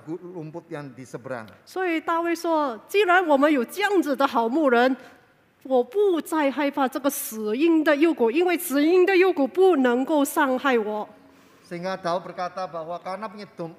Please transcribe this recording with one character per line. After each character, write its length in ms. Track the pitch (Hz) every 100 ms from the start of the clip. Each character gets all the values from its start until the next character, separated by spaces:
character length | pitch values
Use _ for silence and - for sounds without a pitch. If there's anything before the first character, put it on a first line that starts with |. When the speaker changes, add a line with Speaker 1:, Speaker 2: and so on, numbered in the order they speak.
| 143
Speaker 1:
gu-, 140 | 180
rumput 420 | 175 180 156 165 165
yang 240 | 151 143
di 80 | 123
seberang. 440 | 127 143 120 123 107 -
Speaker 2:
所 240 | - 370 370
以 120 | 320
大 200 | 320 339
卫 160 | 339 330
说 420 | 339 311 285 214 -
：“既 140 | 392
然 260 | 370 359 302
我 100 | 277
们 160 | 294
有 120 | 285
这 180 | 226 359
样 180 | 403 392
子 140 | 285
的 100 | 262
好 240 | 269 240 226
牧 200 | 302 285
人， 280 | 240 254 262 - - _ _ _ _
我 180 | 269 254
不 380 | 247 403 403 320
再 280 | - 311 277
害 220 | 254 285
怕 160 | 285 254
这 140 | 302
个 100 | 277
死 460 | - - 220 214 240
荫 260 | 339 320
的 140 | 311 285
幽 180 | 330
谷， 160 | 302 226
因 160 | 285 359
为 100 | 330
死 280 | - 277
荫 200 | 302 370
的 120 | 359 370
幽 160 | 381
谷 120 | 311
不 320 | 269 359 381 302
能 260 | 247 247
够 200 | 269 302
伤 320 | 277 330 277 254
害 220 | 277 240
我。” 300 | 208 214 196 - - _ _ _ -
Speaker 1:
Sehingga 320 | 175 185 185
Daud 280 | 175 180 175
berkata 400 | 175 180 190 185
bahwa 320 | 165 160 175
karena 280 | 185 190 220
punya 200 | 208 202 -
dom-, 180 | 165